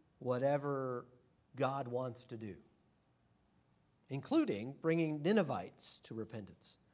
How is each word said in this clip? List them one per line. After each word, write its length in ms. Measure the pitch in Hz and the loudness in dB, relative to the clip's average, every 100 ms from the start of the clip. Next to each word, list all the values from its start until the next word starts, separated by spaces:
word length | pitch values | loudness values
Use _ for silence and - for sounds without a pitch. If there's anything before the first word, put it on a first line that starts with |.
| _ - | _ -6
whatever 840 | 123 123 139 143 143 139 131 123 - - _ _ _ | 0 2 4 2 2 0 -2 -4 -6 -16 _ _ _
God 320 | 123 131 139 123 | 0 0 0 -2
wants 380 | 123 127 113 - | -2 -2 -6 -10
to 100 | 113 | -10
do, 180 | 107 87 - _ _ _ _ _ _ _ _ _ _ _ _ _ - | -10 -12 -16 _ _ _ _ _ _ _ _ _ _ _ _ _ -8
including 640 | 135 - 320 262 104 120 143 | -6 0 2 4 2 -2 -2
bringing 420 | 165 165 160 151 | 2 4 2 2
Ninevites 800 | 156 220 151 113 95 - - - | 4 4 4 0 -4 -12 -14 -14
to 100 | - | -10
repentance. 600 | 113 104 113 92 85 - - _ | -8 -6 -8 -10 -14 -20 -20 _